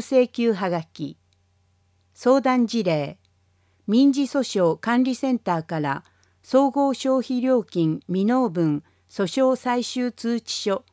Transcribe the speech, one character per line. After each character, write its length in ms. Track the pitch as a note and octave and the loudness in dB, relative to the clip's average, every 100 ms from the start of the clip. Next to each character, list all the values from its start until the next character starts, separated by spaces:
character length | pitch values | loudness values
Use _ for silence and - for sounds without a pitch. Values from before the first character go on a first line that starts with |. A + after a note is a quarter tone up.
請 260 | - C4 B3 | 2 2 2
求 240 | - A#3 | 0 -2
は 160 | F#3+ F#3+ | 0 -2
が 140 | E3+ | -4
き。 340 | D#3+ - D3 - _ _ _ _ _ _ _ _ _ | -6 -12 -12 -12 _ _ _ _ _ _ _ _ _
相 300 | - A#3+ C4+ | -4 2 2
談 240 | C4 B3+ A3+ | 4 2 0
事 180 | A#3 | 0
例、 320 | F3+ D#3 C#3+ - _ _ _ _ _ _ - | 0 -2 -4 -10 _ _ _ _ _ _ 0
民 260 | A3+ C#4 | 4 4
事 120 | C4+ | 2
訴 160 | C4 C#4+ | 0 -2
訟 380 | A#3+ G3 F3 D#3+ | -2 0 0 0
管 240 | A3 A#3+ | 0 0
理 120 | B3+ | 0
セ 180 | B3 C4+ | -2 -2
ン 60 | B3 | -2
タ 220 | - E3+ | -2 -4
ー 20 | |
か 160 | D#3+ D#3+ | -4 -6
ら 240 | D3 C#3+ - _ _ _ | -4 -6 -10 _ _ _
総 280 | - C4 C#4 | 0 2 2
合 220 | C#4+ C#4 | 2 0
消 280 | B3 C4 C4 | 0 0 0
費 200 | A#3 B3+ | 0 -2
料 220 | B3+ B3+ | 0 0
金 380 | - F3 D#3+ D#3+ - | 0 -2 0 -2 -4
未 200 | F#3 G#3 | -2 0
納 240 | B3+ A#3+ | 0 0
分 320 | E3+ D#3+ D3 - _ _ | 0 0 -2 -6 _ _
訴 460 | - F#3 C4+ C4 | -6 -4 2 2
訟 20 | B3+ | 2
最 260 | B3+ B3 | -2 -4
終 300 | A#3 B3+ B3 | -4 -4 -6
通 300 | - A#3 A#3 | -4 -4 -4
知 100 | - | -6
書 320 | - G#3 G3 - | -6 -4 -4 -6